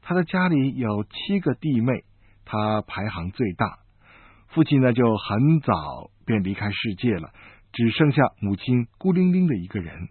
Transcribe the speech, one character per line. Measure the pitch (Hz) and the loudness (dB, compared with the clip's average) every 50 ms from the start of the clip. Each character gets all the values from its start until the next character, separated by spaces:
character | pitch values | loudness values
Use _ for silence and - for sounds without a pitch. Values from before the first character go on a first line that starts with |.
她 | _ - 175 | _ -2 0
的 | 180 180 | 0 0
家 | - - 185 180 185 | 0 0 0 0 2
里 | 165 143 131 139 - | 2 2 0 0 -2
有 | 127 123 110 104 104 104 | -2 -4 -2 -2 -2 -4
七 | - - - - - 196 202 | -6 -10 -14 -6 -2 -2 -2
个 | 180 156 127 | 0 -2 -4
弟 | - - 160 139 117 | -2 -2 -2 0 0
妹， | 110 127 127 - - _ _ _ _ _ _ _ _ | 2 0 -2 -2 -6 _ _ _ _ _ _ _ _
她 | - - 107 107 107 107 107 | -8 -6 -4 -2 -2 -2 -2
排 | 101 - - - 98 107 | -4 -6 -10 -8 -8 -6
行 | 98 87 82 90 | -6 -6 -8 -10
最 | 95 - 127 104 90 | -4 -4 -4 -4 -2
大。 | - 113 101 - - _ _ _ _ _ _ - - - - - _ _ _ | -2 -4 -4 -4 -12 _ _ _ _ _ _ -20 -20 -20 -20 -20 _ _ _
父 | - 160 156 | 0 0 2
亲 | - 147 135 | 4 4 4
呢， | 131 127 120 | 4 4 4
就 | 113 123 117 110 104 | 4 4 2 2 0
很 | - - 101 107 131 147 160 160 | -2 -2 0 2 4 4 4 4
早 | 139 - 98 87 78 73 - - - - _ _ _ | 2 0 0 0 -2 -8 -12 -12 -16 -18 _ _ _
便 | - 120 107 95 | -2 0 0 0
离 | 92 98 | -2 -4
开 | - 107 104 | -4 -4 -6
世 | 101 - - 117 101 | -6 -6 -6 -6 -6
界 | 90 - 123 107 | -2 -2 -2 0
了， | 87 80 - _ - - - - _ _ _ - | 0 -2 -4 _ -20 -20 -20 -20 _ _ _ -4
只 | - 117 113 | 0 0 2
剩 | 107 - 156 147 127 | 4 4 2 4 4
下 | 151 135 117 _ _ | 4 2 2 _ _
母 | - 101 98 | -4 -4 -4
亲 | 95 - - 127 123 120 - _ _ | -4 -2 0 0 0 0 -2 _ _
孤 | - 190 | -2 0
零 | 185 180 185 180 180 | 2 2 2 2 4
零 | 185 185 170 | 2 2 2
的 | 139 | 0
一 | 95 87 92 | -2 -6 -6
个 | - 104 | -6 -6
人。 | 87 82 76 78 87 - | -6 -6 -10 -12 -14 -14